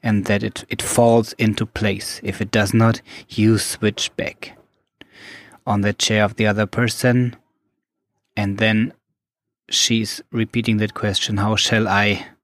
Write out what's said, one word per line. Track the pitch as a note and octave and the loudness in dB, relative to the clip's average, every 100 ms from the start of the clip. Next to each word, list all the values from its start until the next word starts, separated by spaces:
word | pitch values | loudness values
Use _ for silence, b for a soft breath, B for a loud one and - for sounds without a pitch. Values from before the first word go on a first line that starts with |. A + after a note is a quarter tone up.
and | A#2 G#2 F#2+ | 2 0 2
that | G2+ | -2
it, | A2 - - | -2 -8 -12
it | - | -8
falls | - - A#2 A#2 A2 | -2 4 6 4 2
into | - A2 G2+ | -2 0 0
place. | A2 - G#2+ - - - | -6 -4 -4 -4 -8 -10
If | G2 F2+ | -10 -6
it | G2 | -2
does | - G3+ | 0 2
not, | A2+ A2+ A2+ B B B | 4 4 2 B B B
you | - G#2+ A2 | 2 4 4
switch | - - G#2 - - - | 0 -2 -2 -2 -8 -6
back | - - - - _ _ _ _ B B B B B B - | -8 -10 -18 -20 _ _ _ _ B B B B B B -4
on | G#2 | 0
the | G#2 | 0
chair | - - G#2+ | -2 0 2
of | G#2 A2 | 2 2
the | G#2+ | 0
other | G#2 G#2 | 2 0
person, | - A#2+ - B2+ B2 B2 - _ _ _ _ _ _ _ _ _ - | 0 -2 2 2 2 0 -4 _ _ _ _ _ _ _ _ _ -4
and | G2+ G2 | -4 0
then | A2 A2 A#2+ - _ _ _ _ _ _ _ | 2 2 0 -6 _ _ _ _ _ _ _
she's | - - A2+ G#2+ - - | -2 0 0 -2 -8 -8
repeating | A#2 A2+ A#2+ A2+ G#2+ | -4 -2 -2 0 0
that | G#2 | 0
question, | - G#2 F#2+ - G2+ | -2 -2 -2 -2 -2
"How | G#2+ G#2 | 0 0
shall | - A2+ A2 | 0 0 2
I | G2+ G#2 G2 - _ | 2 2 0 -6 _